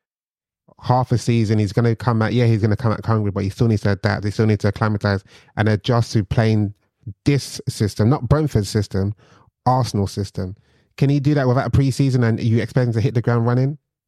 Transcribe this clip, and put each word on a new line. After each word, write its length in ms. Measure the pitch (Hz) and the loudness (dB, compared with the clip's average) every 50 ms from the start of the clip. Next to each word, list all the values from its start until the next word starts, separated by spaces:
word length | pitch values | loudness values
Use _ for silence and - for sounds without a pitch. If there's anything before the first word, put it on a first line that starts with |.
| _ _ _ _ _ _ _ _ _ _ _ _ _ _ - - | _ _ _ _ _ _ _ _ _ _ _ _ _ _ -20 -6
half 320 | - - 127 127 123 - | -2 0 0 0 0 0
a 60 | 123 117 | -2 -2
season, 400 | - - 117 117 110 101 110 107 | 0 0 0 0 0 2 2 0
he's 140 | 107 95 | 0 0
gonna 220 | - 123 120 117 113 | 0 0 0 0 0
come 280 | - - 127 117 113 | 0 -2 -2 0 0
out. 100 | 110 104 | 0 0
Yeah, 140 | 113 123 123 | 0 2 2
he's 160 | 117 113 104 | 2 2 2
gonna 140 | 107 110 104 | 0 0 0
come 160 | - - 113 | 0 -2 -2
out 120 | 104 - 95 | -2 -2 -2
hungry, 260 | 110 113 110 104 101 | -2 0 0 0 -2
but 140 | 87 101 98 | -2 -2 -4
he 60 | 98 | -4
still 180 | - - 123 113 | -2 0 0 2
needs 140 | 110 101 | 2 0
to 100 | - 104 | 0 -2
adapt. 320 | 101 92 - 104 101 95 95 | -2 0 -2 -2 -2 -2 -4
He 60 | 104 | -4
still 160 | - - 110 | -2 0 0
needs 160 | 110 107 - | 2 2 0
to 60 | - 104 | 0 -2
acclimatize 540 | - - 113 107 107 98 - 104 98 95 - _ - - - _ _ | -2 -2 -2 -2 -2 -2 0 0 -2 -2 -4 _ -20 -20 -20 _ _
and 120 | - 107 110 | -2 0 0
adjust 440 | 107 98 - - 120 117 117 - | 0 0 0 0 0 0 0 0
to 120 | - 113 95 | -2 -2 -2
playing 500 | - - 123 110 110 110 107 104 98 - _ _ _ _ _ _ 107 - - _ | 0 0 2 2 2 2 2 0 -2 -4 _ _ _ _ _ _ -18 -18 -4 _
this 360 | 143 143 135 - - - - - - | 0 0 0 -2 -6 -12 -10 -10 -10
system, 400 | - - 110 98 - - 107 113 | -4 -4 -4 -2 0 0 2 2
not 200 | 135 - 123 110 | 2 0 0 0
Brentford's 400 | 143 151 156 139 - 113 101 - | 0 2 2 0 0 -2 -2 0
system, 460 | - 110 98 - - 95 95 101 104 - _ _ - _ _ _ _ _ _ | -2 -2 -2 -2 -4 -4 -4 -4 -6 -8 _ _ -20 _ _ _ _ _ _
Arsenal 400 | 127 127 127 120 110 - 104 98 | 0 0 0 0 0 -2 -2 -2
system. 500 | 90 - 104 98 - - - 98 92 98 - _ _ _ _ _ _ _ | -2 -4 -6 -8 -6 -6 -8 -8 -8 -10 -14 _ _ _ _ _ _ _
Can 120 | - 139 135 | 0 0 2
he 100 | 143 147 | 2 2
do 140 | 127 147 151 | 2 2 2
that 140 | 147 131 127 | 2 2 2
without 180 | 120 139 101 | 2 2 0
a 40 | 117 | 2
preseason 560 | - 131 139 135 - - 139 135 123 127 120 | 2 2 2 2 2 0 0 2 2 2 2
and 140 | 113 113 - | 2 0 0
you 200 | - 117 110 117 | 0 0 2 0
expect 280 | 101 - - 135 127 120 | 0 0 0 0 0 0
him 40 | 110 | 0
to 60 | 113 | 0
hit 140 | 98 - - | 0 0 0
the 80 | 120 | 0
ground 240 | 110 120 117 117 113 | 0 0 0 2 2
running? 320 | 120 120 127 131 139 151 - _ _ _ _ _ | 0 0 0 0 -2 -4 -6 _ _ _ _ _